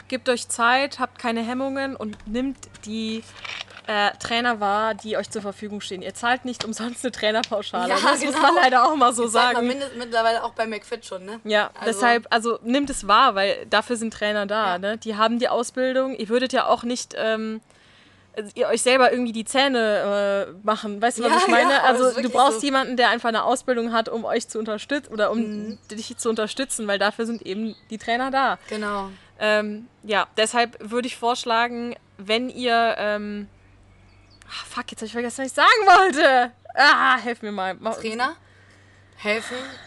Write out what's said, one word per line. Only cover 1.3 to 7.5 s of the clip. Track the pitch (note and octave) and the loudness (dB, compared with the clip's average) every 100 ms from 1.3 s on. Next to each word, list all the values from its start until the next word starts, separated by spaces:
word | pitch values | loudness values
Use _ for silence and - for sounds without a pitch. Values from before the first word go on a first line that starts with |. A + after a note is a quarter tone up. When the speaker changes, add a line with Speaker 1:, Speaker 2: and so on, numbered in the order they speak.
| A3+ | -4
Speaker 1:
Hemmungen | A3+ B3+ C4+ C4+ C4+ C4 | -4 -4 -4 -4 -6 -6
und | G#3+ G#3 A3 | -10 -10 -8
nimmt | A#3 C4+ B3+ - - | -4 -4 -6 -16 -18
die, | G#3 A3 A3 A3 - - - - - - - | -10 -6 -6 -8 -10 -18 -14 -12 -12 -14 -4
äh, | G#3 G3+ - | 0 0 0
Trainer | - A#3 B3 A3 | -4 0 0 0
wahr, | G3+ G#3 A3 | 0 0 0
die | G#3 G#3+ F#3+ | -4 -4 -4
euch | G3+ | -4
zur | A3 | -6
Verfügung | G3+ - G#3 G3+ | -8 -10 -10 -10
stehen. | - F#3 | -10 -10
Ihr | F#3+ | -10
zahlt | - A#3+ B3+ | -6 -2 0
nicht | B3+ A#3+ | -2 -8
umsonst | A#3 A3 A#3 A#3 | -8 -6 -6 -4
eine | B3+ | -6
Trainerpauschale. | - G#3+ A3 A3+ | -2 0 0 -2